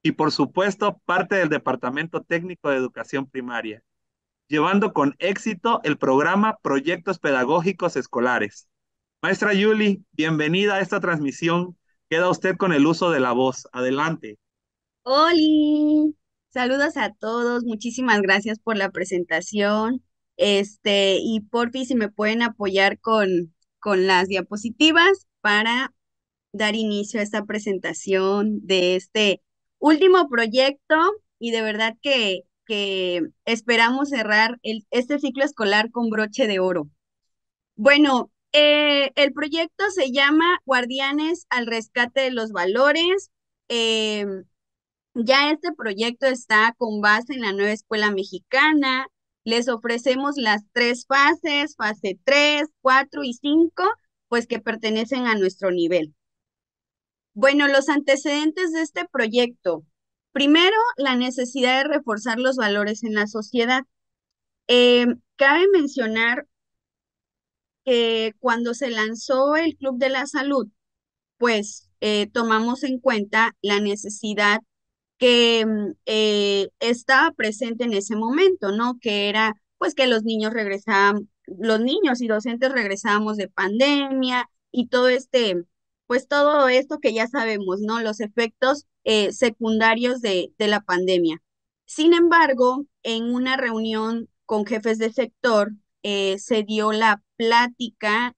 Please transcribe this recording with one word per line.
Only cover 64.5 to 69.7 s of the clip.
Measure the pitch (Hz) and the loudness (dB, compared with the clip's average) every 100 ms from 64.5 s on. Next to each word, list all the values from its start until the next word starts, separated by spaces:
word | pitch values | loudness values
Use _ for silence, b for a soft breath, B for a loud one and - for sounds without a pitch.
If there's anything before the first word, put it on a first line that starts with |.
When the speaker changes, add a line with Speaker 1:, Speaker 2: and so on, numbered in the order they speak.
| _ - | _ 2
Speaker 2:
Em, | 247 247 240 240 240 _ - | 4 6 4 2 -2 _ 2
cabe | 277 311 381 | 4 6 4
mencionar | 392 285 269 220 220 233 254 - _ _ _ _ _ _ _ _ _ _ _ _ _ - | 4 2 -4 -4 0 0 -2 -8 _ _ _ _ _ _ _ _ _ _ _ _ _ 0
que | 240 226 226 220 - | 2 2 0 -4 -4
cuando | 247 233 240 | -2 -2 -4
se | 240 262 | -4 -4
lanzó | 226 214 226 - 262 277 302 | -4 -4 -6 -2 0 2 2
el | 330 | 0